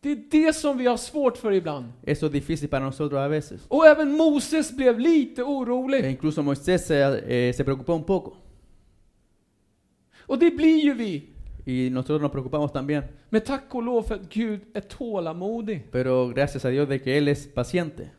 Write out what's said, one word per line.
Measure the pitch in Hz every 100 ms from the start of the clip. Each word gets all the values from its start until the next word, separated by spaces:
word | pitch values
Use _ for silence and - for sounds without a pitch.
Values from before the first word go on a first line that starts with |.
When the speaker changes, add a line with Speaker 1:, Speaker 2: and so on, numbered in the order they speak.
Speaker 1:
Det | 285
är | 294 -
det | 311 311
som | 311 294 262
vi | 247
har | 240
svårt | - 302 262 247
för | 220
ibland. | 190 165 143 120 -
Speaker 2:
Eso | - 147 151
es |
difícil | 143 139 160 143
para | 139 135
nosotros | 135 151 143
a | 139
veces. | 151 - - -
Speaker 1:
Och | 277 320
även | 302 294 302
Moses | 320 294 - 311 277
blev | 262 254 226
lite | 285 320 254 -
orolig. | 254 277 240 254 262 269 135
Speaker 2:
E |
incluso | 131 156 156
Moisés | 143 139 160 180 -
se, | 147
eh, | 139 131 120 123 123
se | 120
preocupó | 139 135 127 170
un |
poco. | 151 190 127 - - - _ - _ _ _ _ _ _ _ _ _ _ _ _ _ _ -
Speaker 1:
Och | 269
det | 339
blir | - 320 320
ju | 294
vi. | 247 220 151 147 - - - -
Speaker 2:
Y | 127 127
nosotros | 127 127 151
nos | 147
preocupamos | 135 131 151 147
también. | 143 139 151 135 - _
Speaker 1:
Men | 220
tack | 220 277 277 254
och |
lov | 233 240
för | 220 202
att | 180
Gud | 214 226 208 -
är | -
tålamodig. | 196 - 240 202 165 165 190 233 214 190 107
Speaker 2:
Pero | 123 127 127 123
gracias | 120 143 139 131
a |
Dios | 131 143
de | 135
que | 127 139
Él | 143
es | 143 -
paciente. | - 120 175 160 - -